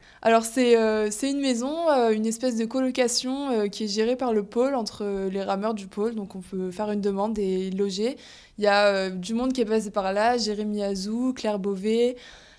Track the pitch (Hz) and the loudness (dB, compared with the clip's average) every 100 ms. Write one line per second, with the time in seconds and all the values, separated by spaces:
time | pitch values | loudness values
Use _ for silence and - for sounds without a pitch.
0 | - - 226 226 226 269 247 233 220 214 | -20 -2 4 4 2 2 6 6 4 2
1 | 214 208 277 285 269 233 254 311 330 277 | 0 -2 -2 0 0 0 -2 0 2 4
2 | 226 220 220 226 254 226 226 262 262 262 | 4 2 0 -2 -2 -2 -2 0 0 2
3 | 240 240 254 269 285 233 208 202 214 202 | 0 0 -2 -4 -2 0 -2 -4 -4 0
4 | 220 254 262 220 208 233 262 269 214 - | 0 0 0 0 0 0 2 0 -4 -6
5 | 208 196 190 190 196 196 214 220 196 208 | -6 -4 -4 -4 -2 -2 -2 -4 -8 -4
6 | 214 220 190 190 180 190 185 180 214 208 | -4 -4 -10 -12 -10 -6 -6 -6 -4 -2
7 | 202 196 214 214 190 185 190 190 202 190 | -2 0 -2 0 0 0 -2 -2 -2 0
8 | 226 294 - - - - 202 202 208 196 | -2 -4 -14 -20 -20 -2 4 6 6 4
9 | 190 185 180 226 262 262 214 220 208 208 | -2 -4 -4 -2 -2 0 2 0 0 -2
10 | 190 196 220 247 208 208 214 208 202 196 | 0 2 2 2 0 -2 -2 -2 -2 -2
11 | 190 226 254 254 220 208 196 196 202 226 | -4 -2 -2 -2 -2 -2 -2 -2 0 2
12 | 240 247 - - - | 2 0 -14 -20 -20